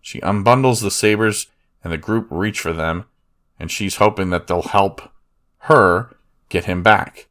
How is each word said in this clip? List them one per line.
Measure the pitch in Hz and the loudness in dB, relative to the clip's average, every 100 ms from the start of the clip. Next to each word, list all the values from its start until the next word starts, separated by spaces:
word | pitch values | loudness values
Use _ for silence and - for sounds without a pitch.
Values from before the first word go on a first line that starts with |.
She | - - | -14 -8
unbundles | - 104 101 127 131 117 | -4 0 2 4 4 0
the | 104 | -2
sabers, | - 107 107 110 104 - _ _ _ | 0 0 2 0 -2 -10 _ _ _
and | - | -8
the | 80 | -8
group | - 113 110 | -2 -4 -2
reach | 80 104 104 | -4 -4 -4
for | 82 | -6
them, | 82 80 82 - _ _ _ _ _ | -4 -4 -6 -8 _ _ _ _ _
and | 82 | -10
she's | - 98 - | -6 -6 2
hoping | 104 98 92 | 0 2 -4
that | 87 - | -4 -2
they'll | 90 | -4
help | - 101 98 - - _ _ _ _ _ | 0 0 0 -2 -20 _ _ _ _ _
her | - 151 95 87 120 _ _ _ _ | 2 4 6 2 -4 _ _ _ _
get | 95 | -6
him | 90 90 | -4 0
back. | 90 104 - - _ | 4 4 2 -12 _